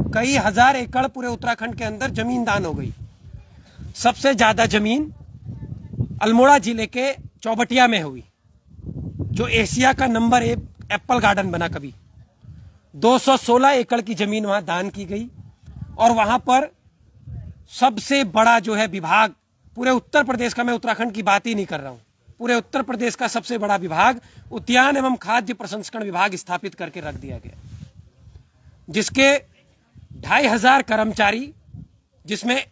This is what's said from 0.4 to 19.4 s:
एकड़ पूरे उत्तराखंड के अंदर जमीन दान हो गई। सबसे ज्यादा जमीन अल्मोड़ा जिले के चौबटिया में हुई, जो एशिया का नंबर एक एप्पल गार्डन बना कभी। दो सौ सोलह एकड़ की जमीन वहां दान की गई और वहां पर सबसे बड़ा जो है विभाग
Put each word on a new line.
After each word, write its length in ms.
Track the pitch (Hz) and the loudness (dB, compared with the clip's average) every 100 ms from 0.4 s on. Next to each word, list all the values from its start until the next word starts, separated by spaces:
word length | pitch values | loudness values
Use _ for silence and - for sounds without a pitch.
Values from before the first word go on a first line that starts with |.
| 202 202 254 277 | 0 4 4 4
एकड़ 300 | 233 254 262 | -2 -2 -2
पूरे 220 | 262 247 | -4 -6
उत्तराखंड 500 | 233 240 233 226 220 | -6 -4 -4 -6 -6
के 60 | |
अंदर 260 | 220 214 262 | -8 -4 -6
जमीन 340 | 220 233 247 | -4 -2 -2
दान 200 | 233 202 | 0 0
हो 100 | 170 | -2
गई। 200 | 151 143 - - _ - - - - - - - | -6 -8 -10 -18 _ -20 -20 -20 -20 -20 -20 -16
सबसे 400 | - 240 247 269 | -2 -2 2 0
ज्यादा 320 | 240 226 220 226 | 4 2 4 2
जमीन 480 | 208 208 262 311 - - - - - - - - - - - | 2 0 -2 -4 -10 -20 -20 -16 -14 -14 -14 -14 -8 -8 -2
अल्मोड़ा 360 | 214 233 269 285 | 2 6 8 8
जिले 280 | 190 226 220 | 4 -4 -4
के 260 | 247 269 269 - _ | -4 -4 -6 -12 _
चौबटिया 440 | 220 226 240 254 247 | -4 -2 2 4 4
में 160 | 214 | 4
हुई, 220 | 151 127 - _ _ _ _ - - - - - | -2 -10 -18 _ _ _ _ -18 -14 -12 -12 -10
जो 260 | - - 240 | -6 -4 0
एशिया 460 | 226 214 240 262 | 0 0 4 4
का 140 | 262 262 | 4 0
नंबर 360 | 226 233 247 | 2 4 2
एक 160 | 233 233 - - - | 2 -4 -6 -18 -6
एप्पल 260 | 202 - 247 | -6 0 2
गार्डन 320 | 208 202 190 | 4 2 0
बना 180 | 170 170 | -2 -4
कभी। 260 | 160 139 113 _ - - _ - - - _ _ 143 | -6 -12 -18 _ -20 -20 _ -20 -20 -20 _ _ 0
दो 220 | 220 254 | 2 4
सौ 180 | - 254 | 4 2
सोलह 320 | - 240 269 | 4 4 4
एकड़ 320 | 277 226 240 | 2 0 -2
की 140 | 208 | -4
जमीन 320 | 180 202 214 208 | -4 -2 -2 -2
वहां 180 | 202 | -2
दान 260 | 165 170 196 | -2 -4 -4
की 140 | 196 | -8
गई 240 | 185 202 240 - - _ - - - - | -10 -8 -10 -16 -20 _ -20 -16 -14 2
और 140 | 226 | 2
वहां 260 | 226 208 240 | 4 2 0
पर 360 | - 254 302 _ _ _ _ _ - - - - - | 2 2 2 _ _ _ _ _ -18 -16 -16 -20 -16
सबसे 540 | - 254 214 - 277 | 0 0 0 -2 0
बड़ा 360 | 220 220 226 233 | 0 4 6 4
जो 140 | 214 | 2
है 120 | 208 214 | -2 -2
विभाग 460 | 190 160 202 220 - | -4 0 2 2 -2